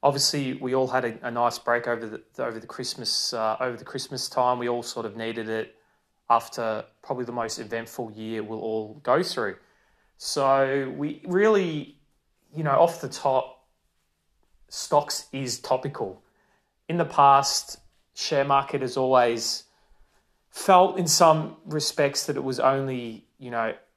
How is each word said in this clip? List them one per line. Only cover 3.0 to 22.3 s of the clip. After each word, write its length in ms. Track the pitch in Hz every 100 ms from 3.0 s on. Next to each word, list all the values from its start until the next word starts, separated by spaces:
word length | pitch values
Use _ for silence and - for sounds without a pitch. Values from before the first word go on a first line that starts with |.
| 113 - -
uh, 240 | 120 110 110
over 180 | 127 117
the 60 |
Christmas 440 | - 135 - 131 -
time. 300 | - 123 123
We 100 | 120
all 140 | 120
sort 240 | 120 - 113
of 100 | 107
needed 320 | 113 113 110
it 260 | 110 110 _ _ _ _ _ _
after 560 | 117 - - 113 107 - _
probably 240 | - 123
the 80 | 120
most 260 | 120 117 -
eventful 540 | 110 113 113 - 117
year 300 | 107 110 113
we'll 180 | 107 110
all 400 | 110 110 107 107
go 200 | - 135
through. 340 | 180 - 107 95 _ _ _ _ _ _
So 760 | - - 135 135 135 139 131
we 280 | 113 147 -
really, 720 | - 180 214 208 180 156 - - _ _ _ _ _
you 80 | 151
know, 160 | 156 139
off 220 | 170 165
the 80 | 135
top, 580 | - 139 131 123 - _ _ _ _ _ _ _ _ _ _ _
stocks 600 | - - 147 147 - -
is 280 | 139 127 117
topical. 640 | - 131 139 - 107 92 _ _ _ _ _ _ _
In 80 | 170
the 80 | 165
past, 720 | - 139 139 139 - - - _ _ _
share 320 | - - 147
market 380 | 139 139 131 139
has 160 | 127 123
always 680 | 131 127 120 117 110 - - _ _ _ _ _ _ _ _
felt 460 | - - 185 190 190
in 80 | 170
some 480 | - 170 156 156 -
respects 640 | - 151 147 - 143 139
that 100 | -